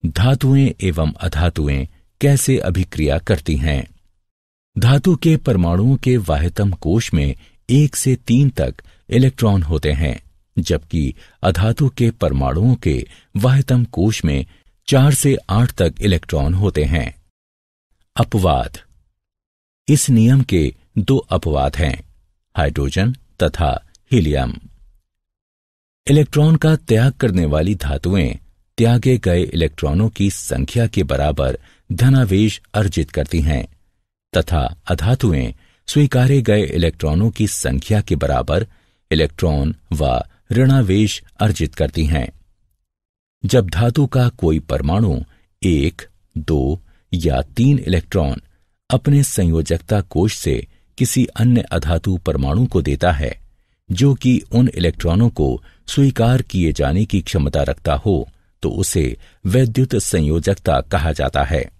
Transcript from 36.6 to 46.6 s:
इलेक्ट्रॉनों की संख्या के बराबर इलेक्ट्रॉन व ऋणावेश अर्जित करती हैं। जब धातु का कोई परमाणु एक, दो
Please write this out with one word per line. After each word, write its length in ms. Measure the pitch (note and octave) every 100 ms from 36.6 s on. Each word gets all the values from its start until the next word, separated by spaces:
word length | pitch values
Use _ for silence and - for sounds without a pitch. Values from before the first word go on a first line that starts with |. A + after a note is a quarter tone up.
इलेक्ट्रॉनों 680 | F#2 E2+ E2+ - D#2 D#2 A2
की 160 | - G#2
संख्या 540 | - B1+ C2 - G#2+
के 140 | - D#2
बराबर 520 | C#2 C2 A#1+ E2 G#2+ _ _ _ _
इलेक्ट्रॉन 640 | D#2+ D#2 - F2 D2 C#2+ - _
व 280 | D2+ D2 B1 - _ _
ऋणावेश 720 | A2 C3 C3+ G#2+ F#2+ G#2+ - - _
अर्जित 360 | A2 F2+ D2+ -
करती 300 | C#2+ - D2
हैं। 260 | D2+ B1 - _ _ _ _ _ _ _ _ _ _ G#2
जब 240 | B2+ F#2+
धातु 360 | D#2+ A#2 A#2+ C#3
का 220 | C3 B2
कोई 300 | - E2+ D#2+
परमाणु 640 | - C2 C2+ G#2+ A2 D2 D#2+ _ _ _
एक, 380 | G2 D#2+ D2 - - _ _ -
दो 440 | D2 D2+